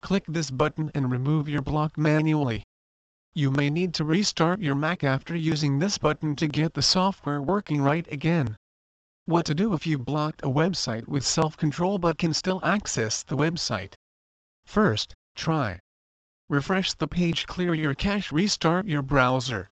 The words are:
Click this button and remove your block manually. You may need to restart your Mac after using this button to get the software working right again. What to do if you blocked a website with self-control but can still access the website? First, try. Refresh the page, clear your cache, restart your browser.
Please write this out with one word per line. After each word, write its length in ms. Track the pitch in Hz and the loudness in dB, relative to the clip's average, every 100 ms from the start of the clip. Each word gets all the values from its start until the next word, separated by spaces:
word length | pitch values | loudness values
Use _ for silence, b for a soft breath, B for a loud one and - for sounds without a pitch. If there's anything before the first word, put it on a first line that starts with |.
Click 220 | - 190 - | 0 -2 0
this 240 | 160 151 | -4 -4
button 400 | 131 151 - 156 | 0 0 0 -4
and 180 | 147 131 | -2 0
remove 380 | 127 131 156 147 | 0 2 0 0
your 120 | 147 | -2
block 360 | 135 147 151 - | -2 0 -2 0
manually. 640 | 156 151 160 156 135 107 - _ _ _ _ _ _ | 2 4 4 2 0 -2 -8 _ _ _ _ _ _
You 180 | - 139 | 0 2
may 180 | 135 143 | 2 2
need 240 | 151 180 160 | 0 -2 -2
to 100 | 151 | 0
restart 560 | 165 208 - 165 185 | 2 0 2 0 2
your 140 | 170 139 | 0 0
Mac 280 | 156 175 | -2 0
after 320 | 139 135 - 170 | 0 0 -2 -2
using 440 | 160 156 147 139 | 0 0 2 2
this 180 | 190 202 | 0 0
button 380 | 151 151 156 143 | 0 0 -2 -2
to 100 | 160 | 0
get 260 | 143 160 | 0 0
the 80 | 151 | 0
software 600 | 135 190 190 196 - 143 | 0 2 2 -2 -4 -4
working 400 | 139 196 - 151 | 0 -2 0 0
right 260 | 139 156 160 | 2 2 -2
again. 440 | 147 156 170 123 107 _ _ _ _ _ _ - | -4 0 2 0 -4 _ _ _ _ _ _ 0
What 200 | 165 165 | 0 2
to 80 | 151 | 0
do 180 | 220 | 0
if 140 | 175 - | 0 0
you 100 | 151 | -2
blocked 460 | 120 151 151 160 | -2 -2 -2 -4
a 60 | 147 | -2
website 580 | 135 170 180 - 110 - | 2 2 0 -4 -6 -4
with 180 | 147 123 | -4 -2
self-control 720 | - 156 - 160 147 180 202 | 0 0 0 -2 0 0 0
but 220 | 175 160 | 0 0
can 140 | 170 | 0
still 260 | 156 - 185 | 0 -2 -2
access 600 | 156 202 - - 110 - | 0 -2 -2 -4 -2 -4
the 120 | - 135 | -4 0
website? 580 | 151 170 - 110 87 - _ _ _ _ _ _ _ | 0 0 -4 -4 -6 -16 _ _ _ _ _ _ _
First, 480 | - 208 107 - - _ - | 2 4 2 -4 -10 _ -8
try. 440 | - 160 120 87 _ _ _ _ _ _ _ | -2 -2 -2 -6 _ _ _ _ _ _ _
Refresh 440 | 143 135 190 190 | -2 2 0 0
the 140 | - 156 | -4 -4
page, 400 | 170 175 165 - | 0 0 0 -4
clear 260 | - 180 | -4 -2
your 220 | 165 156 147 | 0 0 0
cache, 360 | 202 202 190 | 0 0 -2
restart 540 | 143 208 - 175 175 190 | 0 0 2 2 2 0
your 160 | 147 | -2
browser. 680 | 135 143 127 131 123 113 85 | 2 4 4 4 0 -4 -6